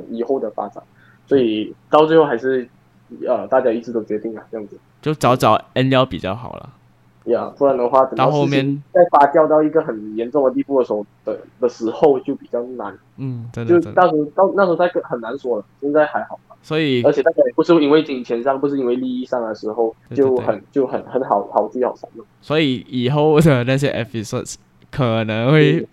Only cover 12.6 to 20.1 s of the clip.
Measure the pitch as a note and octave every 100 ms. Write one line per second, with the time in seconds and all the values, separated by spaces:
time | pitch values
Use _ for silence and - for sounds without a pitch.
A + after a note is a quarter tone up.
12.6 | B2 B2 G2+ F#2+ _ - C3 A#2+ A#2 A#2
13.6 | A#2 F3 E3 - F3+ D3+ D3 - F#3+ F3+
14.6 | F#3 E3 F3 E3+ - B2 A2+ C#3 B2 G#2+
15.6 | - _ C#3+ D3+ D3 A2 A2+ - _ -
16.6 | - D#3 D3+ B2 C3 C#3+ D#3 - C3 -
17.6 | D#3+ E3 C#3+ D#3 D3+ B2+ A#2+ A#2 C3+ C3+
18.6 | C#3+ C#3 B2 B2+ B2+ B2+ B2 B2 A2+ G#2+
19.6 | G#2+ A2+ A2+ - _